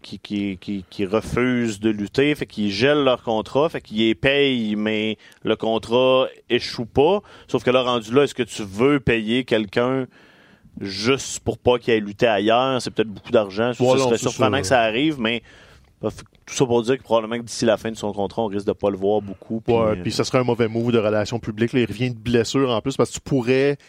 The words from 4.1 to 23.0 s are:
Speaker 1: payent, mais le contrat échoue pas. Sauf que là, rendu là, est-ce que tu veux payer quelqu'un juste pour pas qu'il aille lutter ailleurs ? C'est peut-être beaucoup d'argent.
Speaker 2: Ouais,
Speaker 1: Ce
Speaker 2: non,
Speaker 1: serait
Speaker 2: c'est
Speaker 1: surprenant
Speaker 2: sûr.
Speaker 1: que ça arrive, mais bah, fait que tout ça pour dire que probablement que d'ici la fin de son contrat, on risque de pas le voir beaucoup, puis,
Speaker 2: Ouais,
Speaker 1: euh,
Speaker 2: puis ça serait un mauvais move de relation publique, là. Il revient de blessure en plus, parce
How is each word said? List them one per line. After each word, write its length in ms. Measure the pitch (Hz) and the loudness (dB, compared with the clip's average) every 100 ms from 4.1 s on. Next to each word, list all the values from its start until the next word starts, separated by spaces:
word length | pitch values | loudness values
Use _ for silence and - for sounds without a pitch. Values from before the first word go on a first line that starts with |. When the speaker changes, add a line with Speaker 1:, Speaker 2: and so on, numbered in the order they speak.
| 110 | 2
Speaker 1:
payent, 600 | 139 143 139 123 107 104 | 2 2 2 0 -2 -2
mais 420 | 107 107 110 104 - - | -2 -2 -4 -6 -14 -8
le 120 | 110 110 | -4 -2
contrat 720 | 113 110 110 123 131 131 120 - - | -2 -2 0 2 4 2 0 -6 -2
échoue 360 | 120 - - 113 | -2 -2 -8 -2
pas. 360 | 131 151 202 - - - | 2 4 2 -4 -20 -6
Sauf 160 | 123 | -2
que 80 | 127 | 2
là, 100 | 127 | 2
rendu 320 | 123 120 107 | 2 -2 0
là, 100 | 135 | 2
est-ce 120 | 143 - | 2 0
que 80 | |
tu 180 | 110 - | -6 -8
veux 360 | 101 101 135 147 | -6 0 2 2
payer 440 | 123 117 107 127 | 2 0 0 -2
quelqu'un 600 | 123 110 101 120 123 131 127 _ - _ _ _ - - | 0 0 0 0 0 -2 -6 _ -20 _ _ _ -20 -12
juste 600 | 98 98 113 135 - - | -10 -4 0 0 -2 -8
pour 180 | - 120 | -6 0
pas 220 | 123 123 | 2 2
qu'il 140 | - | 2
aille 80 | 110 | 2
lutter 260 | 101 104 120 | 0 0 2
ailleurs ? 540 | 101 104 120 135 127 | 2 4 2 2 -2
C'est 100 | 110 | -4
peut-être 180 | 107 110 | -2 -4
beaucoup 220 | 98 - | -6 0
d'argent. 380 | 117 98 98 120 | 2 2 -2 -2
Speaker 2:
Ouais, 40 | 120 | 2
Speaker 1:
Ce 80 | |
Speaker 2:
non, 140 | 123 131 | 2 4
Speaker 1:
serait 200 | 127 107 | 2 2
Speaker 2:
c'est 120 | 120 | 0
Speaker 1:
surprenant 280 | - 131 135 | 0 0 0
Speaker 2:
sûr. 40 | |
Speaker 1:
que 60 | 95 | 2
ça 140 | 127 | 2
arrive, 380 | 113 113 156 139 | 2 0 -2 0
mais 220 | 110 117 - - - - _ _ | -2 -4 -8 -20 -20 -20 _ _
bah, 100 | 110 | -8
fait 100 | - | -8
que 60 | - _ - | -16 _ -6
tout 80 | |
ça 120 | - 127 | -2 2
pour 160 | 120 | 2
dire 140 | 113 131 | 2 -2
que 60 | |
probablement 380 | - 113 110 120 | 0 0 0 -6
que 40 | 117 | -8
d'ici 200 | - 117 | -2 2
la 100 | 101 | 2
fin 160 | 113 | 0
de 60 | 107 | -6
son 160 | 104 | -6
contrat, 300 | 101 95 - | -4 -4 -4
on 40 | 110 | -4
risque 200 | 101 101 | -4 -4
de 40 | |
pas 180 | 92 101 | -2 -2
le 60 | 95 | 0
voir 240 | 98 104 | 0 0
beaucoup, 380 | 101 95 - 113 | -2 -12 -10 -6
puis, 140 | 120 | 0
Speaker 2:
Ouais, 80 | 117 | 2
Speaker 1:
euh, 140 | 110 90 | 2 -2
Speaker 2:
puis 100 | 98 | -4
ça 100 | 120 | -4
serait 140 | 117 131 | 0 0
un 60 | 123 | 2
mauvais 240 | 117 110 | 0 0
move 220 | 117 120 | 0 2
de 40 | 117 | 2
relation 400 | 107 107 101 117 | 2 0 -2 -6
publique, 340 | - 107 120 | -6 -2 0
là. 80 | 131 | 0
Il 40 | 110 | 0
revient 240 | 104 127 | -2 -6
de 60 | 113 | -4
blessure 500 | 117 120 107 135 131 | 0 2 2 0 0
en 100 | 107 | 0
plus, 160 | 135 | -2
parce 140 | 135 | 0